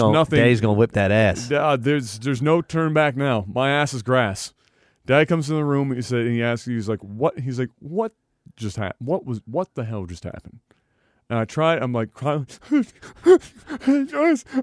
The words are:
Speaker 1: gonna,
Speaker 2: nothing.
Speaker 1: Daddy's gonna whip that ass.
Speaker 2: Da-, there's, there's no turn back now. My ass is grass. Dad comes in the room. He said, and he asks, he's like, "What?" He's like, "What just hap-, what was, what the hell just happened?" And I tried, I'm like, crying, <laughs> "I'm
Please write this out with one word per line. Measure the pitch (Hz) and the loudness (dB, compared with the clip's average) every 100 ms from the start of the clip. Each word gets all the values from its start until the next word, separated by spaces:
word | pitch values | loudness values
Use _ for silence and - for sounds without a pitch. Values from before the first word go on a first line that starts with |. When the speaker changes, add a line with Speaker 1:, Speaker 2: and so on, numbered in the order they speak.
Speaker 1:
gonna, | 110 | 4
Speaker 2:
nothing. | 156 160 - | 4 4 4
Speaker 1:
Daddy's | 120 120 | 4 4
gonna | 107 | 2
whip | 104 117 | 4 2
that | 107 98 | 2 2
ass. | 107 107 92 120 | 4 4 2 -2
Speaker 2:
Da-, | 147 151 139 | 0 2 0
there's, | 120 147 120 104 | 0 -2 -4 -8
there's | 120 127 | -4 -2
no | 147 165 | 2 0
turn | 165 165 160 | 0 -2 0
back | 156 151 131 | 2 2 0
now. | 139 117 95 | 0 0 -2
My | 120 135 | -2 0
ass | 143 147 | 2 0
is | 131 | -4
grass. | 110 127 110 95 - _ _ _ _ _ - | 0 2 2 -2 -10 _ _ _ _ _ 0
Dad | 135 156 | 2 4
comes | 170 147 | 0 0
in | 156 | -2
the | 147 | 0
room. | 139 139 | 0 0
He | 123 | -4
said, | 113 123 | -2 -2
and | 117 | 0
he | 117 | 0
asks, | 117 120 - | 0 -2 -4
he's | 117 101 | -4 -4
like, | 110 | -6
"What?" | 101 104 151 - | -6 -4 -4 -2
He's | 131 123 | -8 -6
like, | 127 _ | -6 _
"What | 147 175 220 - _ _ - _ | -8 -6 -6 -8 _ _ -20 _
just | 110 104 | -8 -6
hap-, | 98 - | -8 -8
what | 117 185 - | -4 -4 -4
was, | 113 - | -10 -6
what | 135 185 - | -6 -6 -8
the | 113 | -8
hell | 110 90 | -8 -8
just | 90 92 | -10 -12
happened?" | - - 117 _ _ _ _ _ _ _ | -14 -18 -20 _ _ _ _ _ _ _
And | 117 | -4
I | 110 | -2
tried, | - 160 165 | 0 0 0
I'm | 123 | -2
like, | 120 110 | -2 -4
crying, | - 135 151 131 - | -6 -4 -4 -6 -14
<laughs> | - 294 233 _ - - 339 | -2 -2 -2 _ -16 -2 6
"I'm | 370 - - - 285 - 277 277 285 320 294 - 262 | 6 4 -20 -14 -4 0 2 0 2 2 2 -2 -6